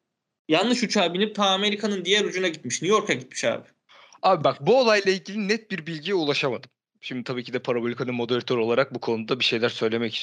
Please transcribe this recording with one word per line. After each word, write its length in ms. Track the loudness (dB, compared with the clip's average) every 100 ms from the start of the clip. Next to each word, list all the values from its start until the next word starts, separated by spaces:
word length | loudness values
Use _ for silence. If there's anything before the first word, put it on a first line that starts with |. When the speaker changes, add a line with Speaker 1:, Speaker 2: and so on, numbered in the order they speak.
| _ _ _ _ 0
Speaker 1:
yanlış 340 | 2 4 2
uçağa 320 | 2 2 0
binip 200 | 0 -2
ta 100 | 0 2
Amerika'nın 580 | 2 0 0 -2 -4
diğer 200 | 0 2
ucuna 240 | 2 0 -2
gitmiş. 340 | -4 -8 -4
New 140 | 2 2
York'a 140 | 2
gitmiş 320 | -4 -4 -4
abi. 240 | -2 -2 -8 _ _ -20 -20 _
Speaker 2:
Abi 220 | 2 4
bak, 220 | 2 2 4
bu 140 | 4
olayla 320 | 6 4 2
ilgili 360 | 0 -4 -6 -2
net 220 | -2 -2
bir 160 | -8 -6
bilgiye 280 | -8 -2
ulaşamadım. 560 | 0 0 0 -2 -4 -10 _ _ _
Şimdi 240 | -10 -8
tabii 200 | -6 -8
ki 80 | -6
de 60 | -6
Parabolika'nın 560 | -2 -2 -2 -4 -4
moderatörü 460 | -4 -2 -2 0 0
olarak 340 | 2 2 0
bu 60 | -4
konuda 380 | -4 -4 -2 -2
bir 40 |
şeyler 240 | 0 0 -2
söylemek 420 | 0 -2 0 -2
Speaker 1:
Abi 40 | -2